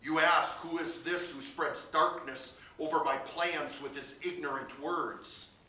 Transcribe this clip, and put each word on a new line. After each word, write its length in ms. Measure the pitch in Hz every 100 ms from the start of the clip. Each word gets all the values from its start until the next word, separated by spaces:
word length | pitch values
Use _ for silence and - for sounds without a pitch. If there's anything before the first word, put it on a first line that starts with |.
You 180 | 143 160
ask, 360 | 165 165 - -
'Who 180 | 165 165
is 240 | 151 -
this 300 | 165 180 175
who 100 | 139
spreads 420 | - - 151 - -
darkness 680 | 156 160 - 131 131 - - - -
over 240 | - 160
my 140 | - 135
plans 640 | - 165 170 160 143 -
with 120 | 139
his 220 | 139 131 -
ignorant 580 | 180 170 147 135 123 -
words?' 680 | 151 175 - 98 - - - -